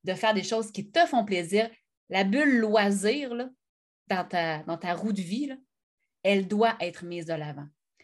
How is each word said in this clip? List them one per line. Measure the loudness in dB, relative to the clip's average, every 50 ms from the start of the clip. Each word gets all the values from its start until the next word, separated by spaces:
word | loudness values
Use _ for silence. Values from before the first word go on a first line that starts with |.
| -6
de | -6 -4
faire | 0 2 2 2
des | 2 0
choses | -2 -2 -2 -4 -4
qui | -8 -12 -8 -2
te | 2 2 4
font | 4 4 0 0
plaisir. | 0 0 -2 -2 0 0 0 0 0 -4 -14 _ _ _ _ _ -4
La | 0 0 2
bulle | 2 2 4 4 4 4 4
loisir, | 4 4 4 4 4 4 2 2 2 0 0 0 -2 -6 -6
là, | -6 -8 -8 -12 _ _ _ _ _ _ _ _ _ _ -4
dans | -2 -2 -2
ta, | -2 0 0 0 0 0 -2
dans | -4 -6 -6 -4
ta | -2 -4 -4
roue | -2 -2 -2 -2
de | -2
vie, | -4 -4 -4 -4 -4 -6
là, | -8 -12 _ _ _ _ _ _ _ _ _ _ _ _ 0
elle | 2 2 2 2 0
doit | 0 2 2 2 2 0
être | -4 -6 -6 -8 -12
mise | -10 -8 -8 -6
de | -6 -6
l'avant. | -6 -6 -8 -10 -12 -14 -16 _ _ _ _ _ _